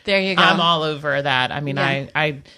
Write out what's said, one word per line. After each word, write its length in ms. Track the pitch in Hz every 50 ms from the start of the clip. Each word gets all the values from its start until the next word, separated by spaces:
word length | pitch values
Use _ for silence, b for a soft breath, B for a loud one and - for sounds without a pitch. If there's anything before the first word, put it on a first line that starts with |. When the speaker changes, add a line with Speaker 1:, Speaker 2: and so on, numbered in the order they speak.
| -
Speaker 1:
There 160 | 208 196 196
you 160 | 190 190 190
go. 60 | -
Speaker 2:
I'm 180 | 185 185 185 170
all 220 | 170 170 170 160
over 400 | 156 156 151 143 151 147 139 139
that. 300 | 139 139 131 127 131 -
I 80 | - 143
mean, 140 | 147 143 135
Speaker 1:
Yeah. 100 | 139 139
Speaker 2:
I, 240 | 135 139 139 139 - -
I 260 | 151 156 156 143 139 139 b b